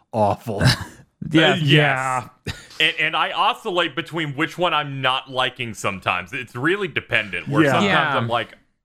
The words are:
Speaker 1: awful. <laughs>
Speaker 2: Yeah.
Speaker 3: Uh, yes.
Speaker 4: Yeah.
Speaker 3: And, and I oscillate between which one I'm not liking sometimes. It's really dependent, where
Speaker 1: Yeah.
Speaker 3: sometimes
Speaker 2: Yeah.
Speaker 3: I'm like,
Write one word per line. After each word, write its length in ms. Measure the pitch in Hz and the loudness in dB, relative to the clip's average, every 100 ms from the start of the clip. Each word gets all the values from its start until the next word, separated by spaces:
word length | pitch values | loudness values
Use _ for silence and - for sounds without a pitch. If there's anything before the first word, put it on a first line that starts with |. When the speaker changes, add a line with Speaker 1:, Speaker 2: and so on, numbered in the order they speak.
| _ | _
Speaker 1:
awful. 500 | 113 104 101 - 101 131 | 0 2 0 -4 0 2
<laughs> 40 | - - - - _ - | 2 -4 -16 -20 _ 0
Speaker 2:
Yeah. 220 | - 180 | 4 4
Speaker 3:
Uh, 20 | |
yes. 80 | 185 | 4
Speaker 4:
Yeah. 640 | 147 165 147 131 131 127 - - - - - - | 4 4 4 2 -2 -2 -4 -10 -12 -12 -12 0
Speaker 3:
And, 140 | 156 156 | 0 2
and 160 | 156 160 | -2 0
I 140 | 180 | -2
oscillate 640 | 165 196 240 220 180 170 131 | 0 0 0 -2 -2 -2 -4
between 380 | 160 165 151 135 | -6 -6 -4 -2
which 220 | 160 - | -4 0
one 160 | 175 | 0
I'm 260 | 151 147 135 | 0 -2 -2
not 300 | 131 131 - | 0 0 -2
liking 420 | 127 127 127 120 | -2 -2 -2 -8
sometimes. 640 | 101 110 95 110 92 90 | -6 -6 -2 -2 -2 -4
It's 200 | 135 123 | -10 -10
really 320 | 123 151 202 190 | -4 -2 -2 -2
dependent, 640 | - - 117 107 90 - | -6 -2 -2 -2 -6 -2
where 140 | 143 | 2
Speaker 1:
Yeah. 60 | 147 | 4
Speaker 3:
sometimes 140 | 135 202 | 4 2
Speaker 2:
Yeah. 260 | 170 151 131 | 2 2 0
Speaker 3:
I'm 100 | 117 | 0
like, 240 | 117 110 - _ _ | -2 -4 -10 _ _